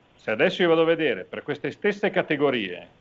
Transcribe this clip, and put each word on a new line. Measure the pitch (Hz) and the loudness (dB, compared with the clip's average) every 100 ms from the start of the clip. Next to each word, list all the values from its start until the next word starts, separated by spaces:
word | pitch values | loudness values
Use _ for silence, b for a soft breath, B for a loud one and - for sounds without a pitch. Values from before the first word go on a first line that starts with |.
| _ _ | _ _
se | - | -6
adesso | 110 180 180 | 0 0 2
io | 175 | 2
vado | 165 | 4
a | 160 | 4
vedere | 165 151 101 | 2 0 -2
per | - - | -8 -10
queste | - 139 147 | -8 -6 -8
stesse | - 202 202 202 | -4 -4 -2 -2
categorie, | 185 - 147 143 123 95 87 87 _ | -2 -2 0 0 0 -4 -8 -16 _